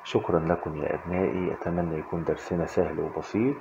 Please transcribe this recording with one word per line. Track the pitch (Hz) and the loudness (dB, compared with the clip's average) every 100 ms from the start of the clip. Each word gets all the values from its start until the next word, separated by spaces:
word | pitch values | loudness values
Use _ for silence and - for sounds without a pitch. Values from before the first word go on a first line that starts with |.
شكرًا | - 117 - 87 | 0 -2 2 2
لكم | 80 87 - 76 | 4 0 0 -4
يا | 73 - | -2 -2
أبنائي، | - 90 92 92 90 | -2 0 2 2 0
أتمنى | - - 85 87 78 | -2 -2 0 0 -2
يكون | 78 87 | -4 -4
درسنا | 80 78 - 87 80 | 0 -2 0 -2 0
سهل | - 85 78 | 2 2 0
وبسيط. | 80 80 78 98 123 139 | -4 -4 -2 2 2 0